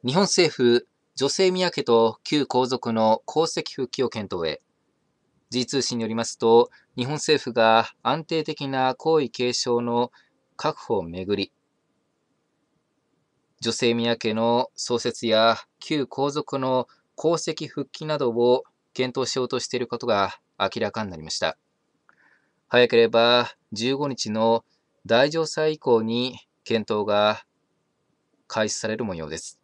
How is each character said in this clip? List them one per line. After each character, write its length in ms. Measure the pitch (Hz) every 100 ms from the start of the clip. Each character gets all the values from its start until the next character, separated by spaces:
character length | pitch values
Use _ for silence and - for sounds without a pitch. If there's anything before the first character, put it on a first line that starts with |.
| 123
日 80 |
本 120 | 151 190
政 300 | - 165 -
府、 320 | 123 120 - _ _ -
女 140 | 139
性 200 | - 190
宮 220 | 185 180
家 120 | -
と 360 | 135 117 113 -
旧 220 | - 147 135
皇 220 | 127 127
族 260 | 127 120
の 300 | 113 110 110 -
皇 220 | 151 160
籍 260 | 175 -
復 140 | - 131
帰 160 | -
を 60 | 123
検 220 | 113 98
討 160 | 92 80
へ。 140 | 76 _ _ _ _ _ _ _ _ _
時 120 | 120
事 40 | 120
通 160 | 143
信 160 | 120 120
に 60 |
よ 40 | 113
り 60 |
ま 100 | 113
す 140 | 117 -
と、 320 | 117 117 120 _ _ -
日 100 | 123
本 100 | -
政 280 | - 147
府 100 | -
が 360 | 117 113 113 110 _
安 200 | 117 147
定 200 | 160 160
的 240 | 156 151 139
な 260 | 135 131
皇 260 | 127 156 160
位 120 | 131
継 200 | - 123
承 300 | 123 - 120
の 300 | 120 120 120 _ _ _ _ -
確 220 | 151 151
保 200 | - 110
を 20 |
め 240 | 85 87 95
ぐ 100 | 101
り、 160 | 98 _ _ _ _ _ _ _ _ _ _ _ _ _ _ _ _ _ _ _ _ _
女 100 | 117
性 240 | 113 123 117
宮 200 | 117 117
家 200 | 113 110
の 340 | 117 120 123 -
創 240 | - 120
設 260 | 123 - 117
や 320 | 110 113 110 - _
旧 260 | - 156 127
皇 240 | - 139
族 300 | 147 - 139
の 280 | 131 131 120 _ _ -
皇 240 | 156 165
籍 280 | - 156 151
復 220 | - 143
帰 140 | - 156
な 140 | 151
ど 100 | 131
を 340 | 117 120 123 - _ _
検 260 | - 127 123
討 80 | 127
し 80 | -
よ 80 | 127
う 20 |
と 120 | 127
し 80 | -
て 80 | 131
い 40 |
る 80 | 123
こ 100 | 117
と 80 | 117
が 300 | 101 95 - _ _
明 220 | 98 -
ら 100 | 107
か 120 | 110
に 60 | 104
な 80 | 82
り 60 |
ま 80 | 78
し 80 | -
た。 180 | 82 - _ _ _ _ _ _ _ _ _ _ _
早 200 | 120 123
け 80 | 117
れ 120 | 117
ば 480 | 117 117 123 117 - _
十 240 | 104 120 135
五 120 | 143
日 220 | 123 110
の 360 | 110 113 113 _ _ _ _ -
大 240 | 117 147
嘗 160 | 160 156
祭 260 | - 156
以 60 | 156
降 240 | - 117
に 340 | 110 117 127 123 _ _
検 200 | - 113
討 240 | 104 107 104
が 360 | 104 104 107 - _ _ _ _ _ _ _ _ _ _
開 240 | - 107
始 80 | -
さ 100 | 110
れ 100 | 110
る 60 |
模 120 | 113 85
様 140 | 78
で 100 | 80
す。 200 | - -